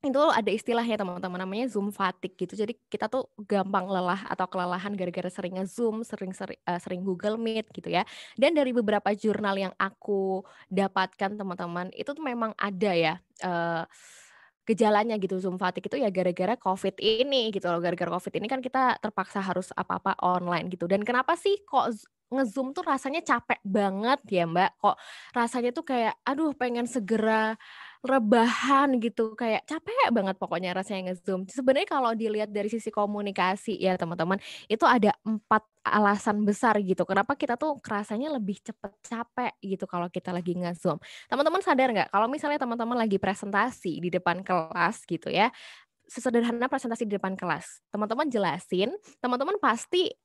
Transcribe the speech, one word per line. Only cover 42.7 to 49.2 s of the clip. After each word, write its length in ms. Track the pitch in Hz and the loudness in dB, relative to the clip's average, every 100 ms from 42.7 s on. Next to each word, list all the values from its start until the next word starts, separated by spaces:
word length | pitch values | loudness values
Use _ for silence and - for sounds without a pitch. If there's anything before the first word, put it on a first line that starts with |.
| 233 226 247 | -2 -2 0
lagi 180 | 226 196 | 2 2
presentasi 880 | 196 196 202 202 226 - 190 156 | 0 -2 -2 0 0 -2 -8 -4
di 80 | 175 | -2
depan 320 | 180 180 175 | 0 0 -2
kelas 640 | 190 180 160 175 170 226 - | 0 0 0 2 2 2 -6
gitu 240 | 165 - | -6 -2
ya, 160 | 165 226 - - - _ _ | 4 2 2 -20 -20 _ _
sesederhana 640 | _ - 254 233 233 233 254 | _ -4 0 2 2 0 0
presentasi 400 | - 247 226 220 | -2 -4 -4 -2
di 80 | 196 | -2
depan 220 | 190 190 | -2 -4
kelas, 420 | 180 160 - - _ | -2 -4 -4 -18 _
teman-teman 400 | 208 208 233 311 | -4 -2 0 0
jelasin, 640 | 240 190 156 - 180 208 381 - - | 2 0 0 -4 0 0 -2 -14 -6